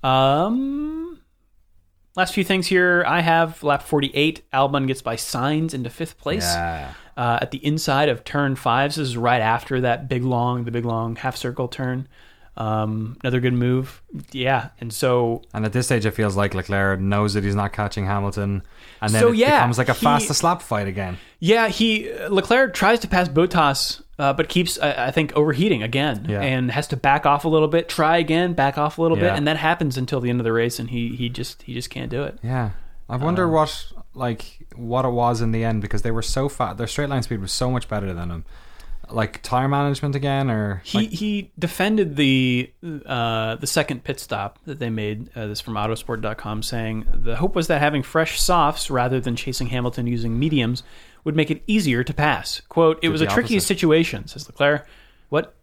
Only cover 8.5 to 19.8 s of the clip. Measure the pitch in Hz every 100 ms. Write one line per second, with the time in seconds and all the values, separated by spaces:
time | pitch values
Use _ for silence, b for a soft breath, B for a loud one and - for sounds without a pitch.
8.5 | 131 - 120 139 151 135 117 120 123 110
9.5 | 117 - 131 123 117 131 127 127 123 120
10.5 | 123 120 120 120 113 117 113 131 123 123
11.5 | 123 123 - 127 127 135 b b b b
12.5 | - 110 107 107 110 110 123 127 127 127
13.5 | 123 123 127 135 - - 214 - 135 127
14.5 | 135 127 - 117 110 131 123 117 117 -
15.5 | 107 110 123 123 123 107 - 107 98 101
16.5 | 95 90 98 98 95 98 101 104 101 101
17.5 | 101 101 - 104 - 98 101 98 98 101
18.5 | 98 - B B B 110 110 240 226 254
19.5 | 294 127 117